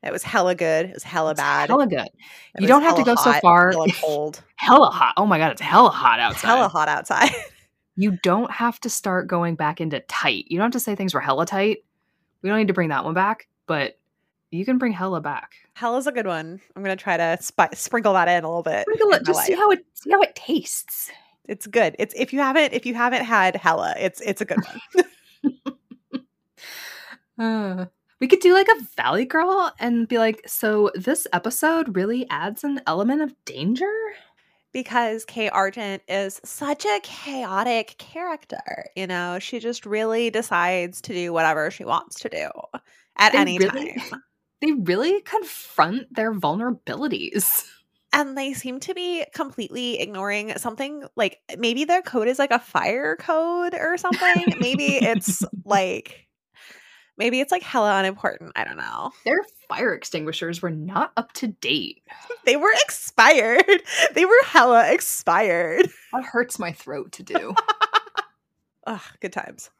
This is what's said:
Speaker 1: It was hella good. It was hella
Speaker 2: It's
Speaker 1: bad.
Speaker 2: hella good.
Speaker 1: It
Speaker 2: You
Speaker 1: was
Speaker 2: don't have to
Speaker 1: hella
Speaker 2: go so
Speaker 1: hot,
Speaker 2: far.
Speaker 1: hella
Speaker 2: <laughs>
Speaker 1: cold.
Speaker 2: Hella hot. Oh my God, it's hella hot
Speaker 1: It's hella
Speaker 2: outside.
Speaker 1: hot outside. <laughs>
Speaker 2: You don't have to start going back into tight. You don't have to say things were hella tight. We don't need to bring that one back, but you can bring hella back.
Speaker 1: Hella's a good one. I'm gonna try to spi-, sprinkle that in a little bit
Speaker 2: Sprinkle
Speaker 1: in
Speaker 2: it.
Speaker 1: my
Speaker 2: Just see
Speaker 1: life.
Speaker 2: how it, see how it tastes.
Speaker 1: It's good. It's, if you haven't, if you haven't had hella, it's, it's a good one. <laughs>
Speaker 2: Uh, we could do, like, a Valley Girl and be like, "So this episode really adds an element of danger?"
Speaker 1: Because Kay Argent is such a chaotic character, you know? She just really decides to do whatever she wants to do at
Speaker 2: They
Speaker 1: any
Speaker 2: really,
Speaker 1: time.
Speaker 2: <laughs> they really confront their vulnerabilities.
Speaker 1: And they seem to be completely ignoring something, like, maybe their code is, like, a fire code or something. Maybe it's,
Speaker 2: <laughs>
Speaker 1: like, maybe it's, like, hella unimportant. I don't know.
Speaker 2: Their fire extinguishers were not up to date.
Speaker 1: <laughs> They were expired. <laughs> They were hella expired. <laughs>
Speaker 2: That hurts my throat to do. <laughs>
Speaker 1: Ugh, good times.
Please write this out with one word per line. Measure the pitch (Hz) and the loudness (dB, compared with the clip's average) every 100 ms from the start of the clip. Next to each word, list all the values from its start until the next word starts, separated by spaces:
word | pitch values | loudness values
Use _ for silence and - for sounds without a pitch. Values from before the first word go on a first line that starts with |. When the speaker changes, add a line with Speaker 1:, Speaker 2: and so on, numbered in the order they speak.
Speaker 1:
It | - | -6
was | 185 | -8
hella | - 226 180 | -2 2 2
good. | 180 165 160 185 | 2 2 0 -2
It | |
was | 196 | -8
hella | - 180 160 | -8 -2 -2
Speaker 2:
It's | 151 | 0
Speaker 1:
bad. | 143 143 147 | 0 0 2
Speaker 2:
hella | 262 262 | 2 2
good. | 151 | 0
Speaker 1:
It | 110 _ - - - - | -6 _ -20 -20 -20 -2
Speaker 2:
You | |
Speaker 1:
was | 208 | 6
Speaker 2:
don't | 277 | 8
have | 311 - | 8 4
to | |
Speaker 1:
hella | 240 240 | 4 4
Speaker 2:
go | |
so | 233 | 4
Speaker 1:
hot, | 147 | 6
Speaker 2:
far. | 180 170 180 | 6 8 6
Speaker 1:
hella | 175 160 | 4 0
Speaker 2:
<laughs> | - | 0
Speaker 1:
cold. | 160 147 151 147 _ - | -2 -2 -4 -8 _ -6
Speaker 2:
Hella | - 277 277 | 8 8 8
hot. | - 127 - | 6 2 4
Oh | 208 | 2
my | 170 | 4
God, | 156 | 2
it's | 123 | 0
hella | - 185 240 | 4 8 8
hot | - 127 117 117 | 6 4 4 2
Speaker 1:
It's | 104 | 0
hella | - 247 | 2 4
Speaker 2:
outside. | 214 160 | 4 2
Speaker 1:
hot | 151 | 0
outside. | 151 - - 277 | -2 -2 2 2
<laughs> | 480 605 _ _ _ _ - | 2 -12 _ _ _ _ -2
Speaker 2:
You | 208 180 | -2 0
don't | 180 190 240 | 0 0 0
have | - 233 233 | -2 -4 -4
to | 233 | -8
start | - 208 180 - | -6 -2 -2 -2
going | 175 170 160 | -2 -2 -2
back | 151 160 | -4 -2
into | 160 143 | -4 -6
tight. | - - 156 101 - | -6 -2 -2 -2 -4
You | 170 | -2
don't | 220 | 0
have | |
to | 247 | -2
say | 226 | -6
things | 202 190 | -4 -2
were | 147 | -4
hella | 143 139 | -2 -2
tight. | 165 196 208 220 _ _ _ _ _ _ | 0 0 0 -2 _ _ _ _ _ _
We | 190 | -4
don't | 214 | 0
need | 208 | 0
to | |
bring | 190 165 | 0 0
that | 139 | -2
one | - | -2
back, | 165 196 226 - _ - | 0 0 -2 -10 _ -6
but | 160 135 - _ _ _ _ _ | -4 -4 -8 _ _ _ _ _
you | 165 | -6
can | 196 254 | 0 0
bring | 254 | 0
hella | 185 190 175 | -2 -4 -4
back. | 151 143 - _ _ | -4 -8 -12 _ _
Speaker 1:
Hella's | - 233 240 269 | -8 -4 -2 -2
a | |
good | 247 208 | -4 -4
one. | 165 160 185 _ | -6 -8 -14 _
I'm | - | -10
gonna | 196 190 | -6 -6
try | - 170 | -2 0
to | 165 170 | 0 -2
spi-, | - - 170 | -6 0 0
sprinkle | - - 233 208 | 0 -4 0 2
that | 190 170 | 4 4
in | 175 | 2
a | 160 | 0
little | 170 | -4
bit | 165 156 | -2 -2
Speaker 2:
Sprinkle | 294 440 427 | -2 2 4
Speaker 1:
in | 359 | 4
Speaker 2:
it. | |
Speaker 1:
my | - | 2
Speaker 2:
Just | 320 | 0
see | - | 0
Speaker 1:
life. | 359 | 2
Speaker 2:
how | 415 | 4
it, | 370 - | 2 -2
see | - - | -16 0
how | 392 | 4
it | 415 | 4
tastes. | - - 330 349 - - - - - _ _ | 0 -2 -2 -2 -10 -10 -12 -12 -16 _ _
Speaker 1:
It's | - 202 214 | -14 -12 -2
good. | 233 185 151 | 2 2 0
It's, | 214 175 | -6 -4
if | 254 | -4
you | 269 | 0
haven't, | 277 277 294 | 0 2 2
if | 247 240 | 0 -6
you | |
haven't | 233 240 247 240 | -2 0 0 0
had | 226 185 185 | 2 2 2
hella, | 170 165 85 - | 2 2 0 -2
it's, | 185 - | -4 -4
it's | - 190 | -6 -6
a | 214 | -2
good | 185 | -2
one. | - - - 370 | -4 -12 -4 0
<laughs> | 349 _ _ _ 285 - 262 277 _ - _ 269 _ _ _ _ - - - - - - _ - | 0 _ _ _ -6 -6 -14 -16 _ -20 _ -16 _ _ _ _ -20 -18 -18 -18 -20 -20 _ -6
Speaker 2:
Uh, | 226 220 202 185 180 _ _ _ | -4 -2 -4 -6 -8 _ _ _
we | 254 | 2
could | 359 | 6
do, | 359 | 6
like, | 370 392 | 6 6
a | 440 233 - | 2 2 -4
Valley | 120 175 | 0 0
Girl | 254 320 349 381 349 - | 0 0 0 0 0 -2
and | 240 233 226 | -2 0 0
be | 240 | 0
like, | 226 220 - | 0 0 -8
"So | - 220 214 208 | -4 -2 2 2
this | - 185 311 - | 0 -2 -2 -2
episode | 175 214 247 311 330 294 185 | -2 -2 -2 0 0 0 -2
really | 196 240 254 | -2 -2 -4
adds | 147 175 220 | -6 -6 -6
an | 294 277 - | -6 -4 -2
element | 160 208 285 | -2 0 0
of | 302 - | -2 -8
danger?" | - - 165 254 381 440 440 415 _ _ _ _ _ | -16 -6 -4 -2 -2 -4 -8 -12 _ _ _ _ _
Speaker 1:
Because | 254 254 240 233 220 | -10 -4 -2 -2 -4
Kay | 220 - 214 | -10 -6 -2
Argent | - 196 196 208 196 _ | 0 -2 -4 -8 -10 _
is | 190 196 - | -4 -4 -10
such | - - 285 294 | -16 -10 -6 -4
a | 403 415 | -2 -4
chaotic | - - - 269 226 190 233 233 220 - | -4 -16 -12 -10 -6 -4 0 -2 -4 -12
character, | - 320 359 311 _ - - - - | -18 -10 -8 -10 _ -14 -12 -12 -12
you | - 190 | -10 -6
know? | 180 175 180 | -4 -4 -6
She | - 240 | -8 -8
just | 220 233 | -6 -8
really | 214 214 220 226 233 | -6 -4 -2 0 -2
decides | 220 233 180 175 185 175 185 | -2 -2 0 0 0 -4 -10
to | - | -10
do | 185 175 | -8 -4
whatever | 165 160 156 156 | 0 2 2 -2
she | - | -6
wants | - 143 - - | -4 -4 -4 -14
to | - | -10
do | 80 76 - - - _ _ _ - | -8 -10 -12 -16 -18 _ _ _ 2
at | 208 | 4
Speaker 2:
They | - | 6
Speaker 1:
any | 180 180 | 2 4
Speaker 2:
really, | 190 262 294 | 2 0 -8
Speaker 1:
time. | - - - _ _ | -10 -12 -14 _ _
Speaker 2:
<laughs> | _ _ | _ _
they | 302 | -2
really | 294 175 180 294 403 | 0 0 0 0 -2
confront | - 440 370 - - - 160 233 262 | -2 -6 -6 -14 -10 0 2 2 -8
their | 247 220 | -4 -4
vulnerabilities. | 208 156 175 240 240 - 143 285 202 - - 180 - - _ _ _ _ | -2 -2 -2 -4 -6 -8 -6 -4 -6 -4 -2 -2 -2 -6 _ _ _ _
Speaker 1:
And | - 277 269 | -2 -2 -4
they | 269 | -8
seem | 247 254 254 | -8 -10 -10
to | 320 | -8
be | 359 359 349 302 | -8 -4 -6 -6
completely | - 285 - 214 - 247 233 | -8 -8 -8 -10 -8 -6 -6
ignoring | 196 202 196 208 208 - | -6 -6 -4 -4 -6 -8
something, | 240 214 277 294 277 - | -8 -8 -10 -10 -14 -2
like, | 202 - _ - | -4 -4 _ -4
maybe | 233 240 | -2 -2
their | 302 349 | 0 0
code | 370 254 220 | 0 -2 0
is, | 262 | 0
like, | 277 | 0
a | 240 | 0
fire | - - 95 233 302 330 | -2 -4 -2 -2 -4 -6
code | - 320 330 349 349 | -2 -2 0 -2 -4
or | 349 320 349 | -4 -4 -4
something. | 359 359 359 349 349 - | -4 0 2 2 0 -2
Maybe | 247 262 285 277 | -2 -2 0 0
it's, | 226 226 190 185 202 | 2 0 -2 -4 -6
Speaker 2:
<laughs> | 202 | -10
Speaker 1:
like, | 190 202 185 202 - - _ _ _ _ - - - - _ - | 0 0 0 -4 -10 -20 _ _ _ _ -20 -20 -20 -20 _ -4
maybe | 226 254 | -2 0
it's, | 285 | 0
like, | 359 | -2
hella | - 254 208 196 | -2 0 2 2
unimportant. | 190 202 208 - - - | 0 -2 -6 -6 -10 -8
I | |
don't | - - | -8 -8
know. | - 60 139 - | -10 -8 -10 -8
Speaker 2:
Their | - 320 403 _ _ | -2 -2 -2 _ _
fire | - 233 | -4 -4
extinguishers | 180 - 170 151 160 165 170 | -4 -6 -8 -6 -8 -8 -6
were | 175 | -6
not | 156 156 196 302 - | -6 -6 -4 -4 -4
up | 240 | -8
to | - 240 | -8 -8
date. | 190 123 147 90 - _ | -6 -4 -4 -4 -14 _
Speaker 1:
<laughs> | - - 466 - | -20 -16 -4 0
They | 277 | 2
were | 359 440 | 4 2
expired. | - - - - 233 302 220 247 370 381 - | 0 -4 -6 4 6 6 4 4 6 4 2
<laughs> | - - | 0 0
They | - | 2
were | 359 480 539 | 6 6 6
hella | 330 254 233 165 | 6 8 6 6
expired. | 339 - - - 170 214 170 170 165 359 - | 2 0 -4 0 2 2 0 0 2 0 0
<laughs> | - | -10
Speaker 2:
That | - | -8
hurts | 254 233 240 - | -4 -4 -4 -6
my | 180 | -10
throat | 165 - 147 127 | -10 -12 -10 -10
to | - | -16
do. | 190 - - 196 427 415 427 440 - - | -6 -6 -2 -2 -2 -2 0 0 -4 -10
<laughs> | - _ _ _ _ _ - | -10 _ _ _ _ _ -12
Speaker 1:
Ugh, | 214 - _ | -12 -14 _
good | 190 | -8
times. | - - - - _ | -8 -10 -16 -20 _